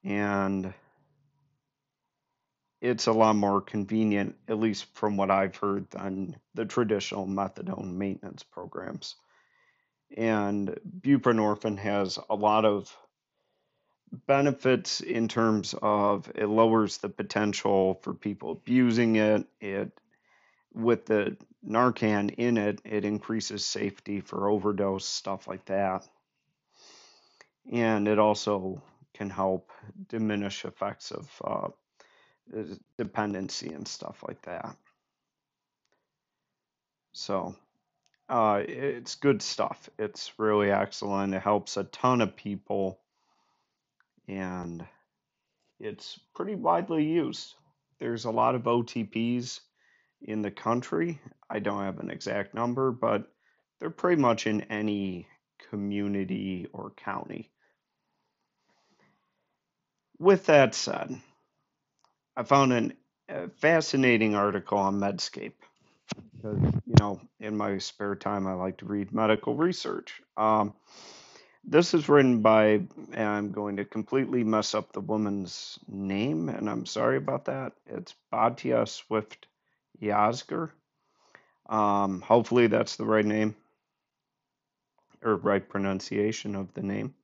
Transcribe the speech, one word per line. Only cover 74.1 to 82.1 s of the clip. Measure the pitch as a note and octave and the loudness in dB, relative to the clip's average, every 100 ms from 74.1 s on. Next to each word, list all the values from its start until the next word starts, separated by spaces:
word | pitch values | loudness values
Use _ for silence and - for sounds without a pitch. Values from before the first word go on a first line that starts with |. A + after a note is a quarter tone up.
| C3+ C3 B2+ | -2 0 0
mess | A2 A2 G#2 | 2 0 0
up | G#2+ G2 | -4 -4
the | - | -10
woman's | G2+ G#2+ G#2 G2+ F2+ - - - - | -4 -2 0 -2 -6 -10 -14 -16 -14
name, | G2 G2 G2 B2 D#3+ D#3+ | -8 -4 -2 -2 -2 -4
and | - G#2+ | -4 -4
I'm | A#2 A#2+ | -4 -6
sorry | - A#2+ C3+ | 0 2 2
about | C#3 C3+ - | 0 -4 -4
that. | C3+ B2+ _ - | -6 -8 _ -12
It's | - - - _ | -12 -12 -20 _
Batya | A2+ A2+ B2 B2+ B2 A2+ | 2 2 0 0 2 0
Swift | - - A2 G#2+ - - _ _ _ _ - | -4 -2 -2 -2 -16 -20 _ _ _ _ -8
Yazger. | G#2 G#2 G#2+ B2 - E3+ D#3+ _ _ _ _ _ _ - _ _ - | 0 2 2 0 -6 -6 -6 _ _ _ _ _ _ -20 _ _ -4
Um, | A2 G#2 G2+ G2 | 2 4 4 0